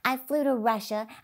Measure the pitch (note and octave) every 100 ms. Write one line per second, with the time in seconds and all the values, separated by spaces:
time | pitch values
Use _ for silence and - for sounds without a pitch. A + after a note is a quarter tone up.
0 | B3+ C4 C4 D4 C#4 B3 A3+ A3 G#3+ G#3+
1 | A3 -